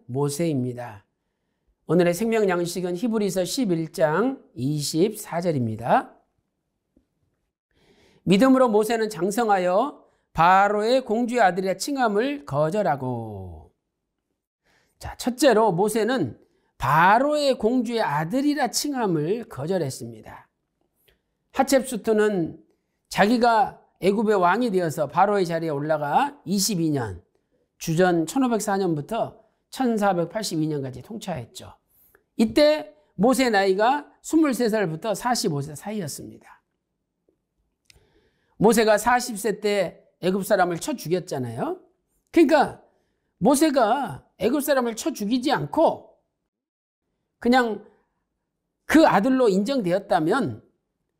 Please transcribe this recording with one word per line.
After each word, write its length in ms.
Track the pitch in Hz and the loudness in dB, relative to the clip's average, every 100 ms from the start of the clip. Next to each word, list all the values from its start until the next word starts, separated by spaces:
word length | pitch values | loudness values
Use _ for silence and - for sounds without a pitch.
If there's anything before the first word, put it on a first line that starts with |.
| - | -10
모세입니다. 1000 | 123 143 143 170 143 123 123 120 104 _ _ _ _ _ _ _ _ - | -4 -4 -2 -2 -2 -4 -6 -12 -16 _ _ _ _ _ _ _ _ -2
오늘의 260 | 165 175 | 2 2
생명 340 | 170 226 226 202 | 0 -2 0 0
양식은 480 | 175 170 190 180 180 | 0 -2 -4 -6 -4
히브리서 480 | 240 220 202 180 | -4 -2 -2 -2
십일 480 | 180 - 233 170 160 | -4 -2 -2 -2 -4
장 500 | - 156 160 247 269 - - | -2 0 2 0 -4 -10 -6
이십사 840 | 127 151 139 160 208 214 - 165 | -4 -4 -2 0 0 0 -8 -4
절입니다. 760 | 180 147 117 110 120 220 - - _ _ _ _ _ _ _ _ _ _ _ _ _ _ _ _ _ _ _ _ | -2 -2 -2 -4 0 0 0 -10 _ _ _ _ _ _ _ _ _ _ _ _ _ _ _ _ _ _ _ _
믿음으로 460 | - 196 262 262 254 | 2 4 6 6 4
모세는 400 | 208 214 233 214 | 4 2 0 -2
장성하여 960 | - 185 208 226 196 180 185 269 - _ _ _ | -4 -4 -2 0 2 2 0 0 -6 _ _ _
바로의 720 | - 170 190 202 208 214 262 | 2 4 6 4 2 0 0
공주의 380 | 254 214 240 240 | 0 -2 0 2
아들이라 320 | 196 180 190 | 2 2 -2
칭함을 720 | 185 - 277 240 202 254 285 - | -4 -6 -2 0 0 -2 -4 -6
거절하고. 1300 | 135 156 202 190 139 127 120 113 101 92 80 69 _ _ _ _ _ _ _ _ _ _ _ _ _ | -2 0 0 -2 -2 -4 -6 -8 -12 -14 -16 -20 _ _ _ _ _ _ _ _ _ _ _ _ _
자, 180 | - - | -14 -8
첫째로 560 | - 247 294 214 226 | -6 0 4 4 4
모세는 680 | 165 208 226 214 262 143 98 _ _ _ - | 2 0 0 0 -2 -4 -8 _ _ _ -8
바로의 760 | 123 151 180 220 277 302 285 254 | 0 4 6 4 2 0 0 0
공주의 440 | 214 254 220 233 | 0 0 0 -2
아들이라 680 | 190 143 160 247 294 294 254 | -2 -2 -2 -2 0 0 -2
칭함을 800 | - 302 269 214 160 151 226 226 | -4 -4 -2 -2 0 -2 -4 -8
거절했습니다. 1000 | - 147 190 143 - 117 113 - - - _ _ _ _ _ _ _ _ _ _ | -8 -4 -2 -4 -6 -12 -16 -20 -20 -20 _ _ _ _ _ _ _ _ _ _
하첵수트는 1040 | - 262 269 - 226 214 214 214 196 156 - _ _ _ _ _ | -2 2 2 0 -4 0 2 2 0 -4 -8 _ _ _ _ _
자기가 720 | - 202 240 233 220 196 - _ _ | 0 2 4 4 4 0 -4 _ _
애굽의 400 | 175 202 214 208 | 0 0 2 2
왕이 320 | 175 196 247 | 2 2 0
되어서 380 | 185 170 156 143 | 0 -2 -2 -2
바로의 360 | 147 202 208 175 | 2 2 2 0
자리에 220 | 165 160 | -2 -4
올라가 720 | 143 151 156 147 160 285 - - | -4 -2 -2 0 0 0 -4 -6
이십이 460 | 196 202 190 165 | -2 -2 -2 -2
년, 300 | 143 110 90 - _ _ _ _ _ | -2 -4 -10 -18 _ _ _ _ _
주전 460 | - 160 185 170 160 | -4 2 2 2 0
천오백사 520 | 269 262 226 208 196 | -2 -2 -2 -2 -2
년부터 680 | 190 156 139 226 147 - _ _ _ | -2 -2 -4 -6 -6 -10 _ _ _
천사백팔십이 960 | - 254 226 202 180 165 220 202 165 156 | -4 -2 0 0 0 -2 -6 -6 -4 -4
년까지 340 | 151 135 123 | -4 -8 -12
통치했죠. 760 | - 220 185 156 113 - 101 - _ _ _ _ _ - | -16 -14 -10 -10 -12 -18 -20 -20 _ _ _ _ _ -2
이때 580 | 226 220 294 302 302 - _ - | 0 4 4 2 -4 -18 _ 0
모세 340 | 214 247 262 | 2 2 2
나이가 600 | 208 196 190 220 285 285 _ | 2 2 2 2 0 -4 _
스물세 480 | - 311 311 220 240 | -2 2 2 2 0
살부터 460 | 220 190 156 226 190 | 0 -2 -4 -6 -4
사십오 440 | 240 240 208 143 | -2 -2 -2 -4
세 160 | 143 147 | -6 -12
사이였습니다. 880 | - 214 156 - 117 110 - - _ _ _ _ _ _ _ _ _ _ _ _ _ _ _ _ _ _ _ - | -10 -8 -8 -10 -14 -20 -20 -20 _ _ _ _ _ _ _ _ _ _ _ _ _ _ _ _ _ _ _ 0
모세가 420 | 196 226 220 208 | 4 4 4 2
사십 400 | 220 247 247 208 | 2 0 0 -6
세 220 | 220 202 | -6 -4
때 480 | 208 208 170 - _ _ | -2 0 -2 -6 _ _
애굽 240 | 180 196 185 | -4 -2 0
사람을 320 | 202 175 170 | 2 2 -2
쳐 160 | - | -6
죽였잖아요. 840 | 294 151 180 180 151 123 113 247 370 _ _ _ _ _ | -8 -4 -6 -4 -6 -6 -6 -8 -8 _ _ _ _ _
그러니까 500 | - 302 302 208 - _ _ _ _ _ _ | 2 4 4 2 -4 _ _ _ _ _ _
모세가 880 | 190 277 320 269 214 269 240 131 - - | 2 4 4 2 2 0 -4 -10 -18 -4
애굽 260 | 214 294 | -2 0
사람을 320 | 285 269 240 220 | 0 0 0 -4
쳐 160 | 330 | -6
죽이지 400 | 247 202 254 262 | -6 -4 -2 0
않고 560 | 233 147 - 311 131 - _ _ _ _ _ _ _ _ _ _ _ _ _ | -2 -2 2 2 0 -8 _ _ _ _ _ _ _ _ _ _ _ _ _
그냥 460 | 240 254 240 208 - _ _ _ _ _ _ _ _ _ | 2 4 2 -2 -12 _ _ _ _ _ _ _ _ _
그 240 | - 311 320 | 0 4 6
아들로 400 | 175 220 262 240 | 4 2 2 2
인정되었다면 1120 | 185 208 277 180 180 - 185 156 208 156 107 - _ _ _ _ | 2 0 -2 -2 -2 0 0 0 0 -2 -6 -16 _ _ _ _